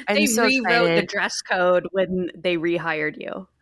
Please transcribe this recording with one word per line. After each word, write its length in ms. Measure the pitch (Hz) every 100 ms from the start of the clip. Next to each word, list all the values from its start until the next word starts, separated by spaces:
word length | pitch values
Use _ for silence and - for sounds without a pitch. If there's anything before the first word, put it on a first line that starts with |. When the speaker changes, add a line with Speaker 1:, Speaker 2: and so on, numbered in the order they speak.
Speaker 1:
<laughs> 40 | -
Speaker 2:
I'm 60 | 208
Speaker 1:
They 100 | 302
Speaker 2:
so 180 | 226
Speaker 1:
rewrote 200 | 233 262
the 200 | 208 175
Speaker 2:
excited. 240 | 175 170 170
Speaker 1:
dress 340 | 202 190 -
code 440 | - 190 180 180 175
when 380 | 190 185 185 180
they 220 | 180 180 175
rehired 600 | 165 170 165 156 151 -
you. 260 | - - 190 _